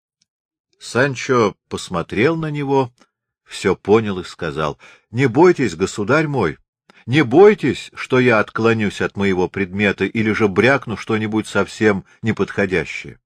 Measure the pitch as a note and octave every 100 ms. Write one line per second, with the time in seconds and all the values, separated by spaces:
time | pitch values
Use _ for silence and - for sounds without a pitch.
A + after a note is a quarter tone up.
0 | _ _ _ _ _ _ _ _ - A#2
1 | C#3 A#2+ - B2 G#2 - _ F#2 - F2+
2 | D#2+ E2 C#3 E3 D#3 D3 C#3 C3+ B2+ _
3 | _ _ _ _ - - G2 F2+ - A2
4 | G#2 F#2 F2 - E2 C#2+ D2+ C#2 - _
5 | _ A#2 C3+ A#2 F#3 E3+ A#2 E2 F#2 -
6 | A#2 D3 D#3 C#3 E2 C#2 _ _ _ _
7 | - C#3 B2+ C#3+ G#3 G#3 C#3+ F#2+ - -
8 | - B2+ B2 A2 G2+ A2 A2+ A2+ G2+ -
9 | F2+ - G2 F2+ F2+ F#2+ F#2+ G2 G#2 F2+
10 | G2 A#2 A2 G#2+ G#2+ F#2 A#2 C#3 - G2
11 | - G#2+ A2 A2 - G#2 F#2 - G#2+ G2
12 | - _ A2 G2 F#2+ - G2+ F2+ D2 -
13 | C#2+ A#1+